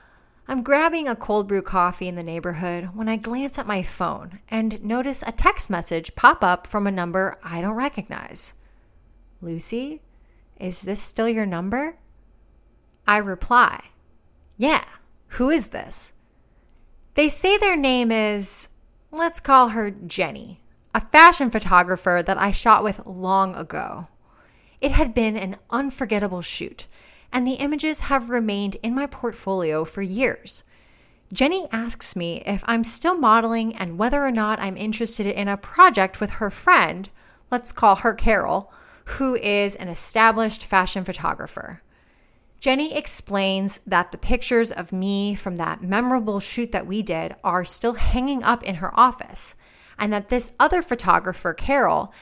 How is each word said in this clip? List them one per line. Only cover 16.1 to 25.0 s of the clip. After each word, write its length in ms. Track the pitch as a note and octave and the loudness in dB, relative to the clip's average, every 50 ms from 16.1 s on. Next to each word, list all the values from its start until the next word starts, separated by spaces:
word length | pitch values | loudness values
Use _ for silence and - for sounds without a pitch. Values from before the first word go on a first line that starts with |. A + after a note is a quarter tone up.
| - _ _ _ _ _ _ _ _ _ _ _ _ _ - _ - - - - _ | -14 _ _ _ _ _ _ _ _ _ _ _ _ _ -20 _ -20 -20 -20 -4 _
They 140 | C#4+ D4+ D4 | 2 2 2
say 280 | - - - F#4+ G4+ | 2 2 2 2 2
their 200 | G#4 G#4+ G4 F4+ | 4 2 2 2
name 340 | D4+ C#4 C4 B3+ B3 A#3+ A3+ | 2 2 2 2 2 2 2
is, 580 | A3+ A3 G#3+ G#3 G#3 G3+ G3 - - - - - - _ _ _ _ _ _ _ | 2 2 0 0 -2 -2 -4 -4 -4 -4 -6 -8 -12 _ _ _ _ _ _ _
let's 300 | D4+ D#4 E4+ E4 E4 - | -4 -2 -2 -2 -2 -4
call 300 | - C#4 C4+ C4 B3+ A3+ | 2 6 6 6 6 6
her 200 | G#3+ A3+ G#3+ G#3 | 2 -2 -4 -4
Jenny, 720 | G3 G#3 F3 E3 - F#3 F3 D3 - - - - F3 - _ - _ _ _ _ - | -6 -10 -12 -8 -4 -4 -4 -4 -6 -10 -16 -18 -20 -20 _ -20 _ _ _ _ -4
a 60 | A3 | -4
fashion 500 | - - - D4+ E4 F4 E4+ - C#4 A3+ | -2 6 10 10 10 10 10 6 0 -2
photographer 720 | - G#3+ - F3+ F#3 F3+ F3 F3+ F#3 F3 - F#3 F3 F3 E3+ | -2 -2 2 4 6 6 6 4 0 0 2 2 2 2 2
that 120 | F#3+ F#3+ | 0 0
I 140 | - F#3+ G3+ | 0 0 0
shot 320 | F#3+ - - A#3 G#3+ - G#3 | 0 2 6 6 6 6 6
with 220 | G#3 G3 - - | 2 -2 -4 -10
long 500 | - F#3 F#3 F#3 F#3 F#3+ F#3+ G3 F#3 F3 | -14 -12 -6 -2 2 2 2 2 0 -2
ago. 540 | - D#3+ - D#3+ D3 - - - - E3 - _ _ _ _ _ _ _ _ _ _ _ _ _ - | -8 -10 -8 -8 -8 -8 -8 -10 -12 -16 -18 _ _ _ _ _ _ _ _ _ _ _ _ _ -4
It 120 | C4 C#4+ | -2 2
had 240 | - C#4+ | 2 4